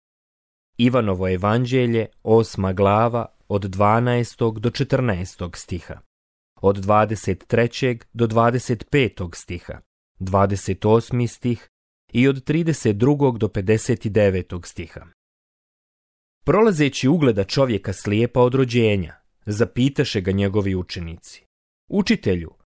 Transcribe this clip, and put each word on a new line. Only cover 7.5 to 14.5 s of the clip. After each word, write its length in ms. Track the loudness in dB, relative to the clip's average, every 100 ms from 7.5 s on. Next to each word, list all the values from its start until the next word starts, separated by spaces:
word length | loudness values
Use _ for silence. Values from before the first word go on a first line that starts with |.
| 0 0 -2 -4 -4 -10
do 140 | -2 0
dvadeset 640 | 2 2 0 -4 -6 -2
petog 460 | 0 0 -4 -10 -10
stiha, 460 | -12 -12 -12 -18 _ _ _ _
dvadeset 680 | -2 2 2 0 -4 -2 2
osmi 420 | 2 2 -2 -4
stih 420 | -4 -6 -6 -10 _ _ _ _
i 140 | 2 2
od 160 | 2
trideset 540 | -2 -2 -2 -2 -2 2
drugog 400 | 2 2 0 0
do 120 | -4
pedeset 580 | -2 0 0 0 -4 -2
devetog 600 | 2 2 0 -6